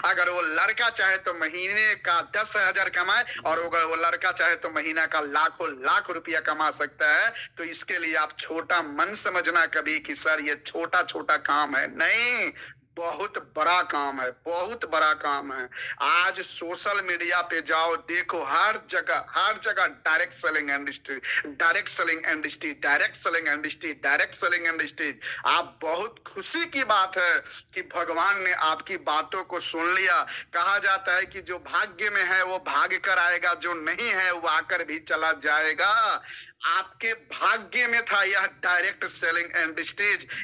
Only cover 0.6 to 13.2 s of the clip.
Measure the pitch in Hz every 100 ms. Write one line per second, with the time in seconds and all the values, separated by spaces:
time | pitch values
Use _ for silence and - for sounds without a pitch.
0.6 | 196 220 233 226 190 190 190 170 160 180
1.6 | 185 208 214 202 180 170 - 202 214 214
2.6 | 190 190 185 180 185 220 233 - 160 165
3.6 | 170 165 160 165 170 170 185 175 170 165
4.6 | 170 156 156 160 160 160 147 147 160 -
5.6 | 165 131 139 190 202 165 165 160 156 147
6.6 | 156 147 143 - 151 156 220 226 - -
7.6 | 170 160 - 180 165 160 151 - - 160
8.6 | 160 175 156 143 175 208 208 180 165 170
9.6 | 160 156 151 156 - 143 160 156 147 147
10.6 | - 165 170 180 170 160 151 151 151 147
11.6 | 147 135 147 - 170 220 240 240 170 -
12.6 | - - _ - 170 156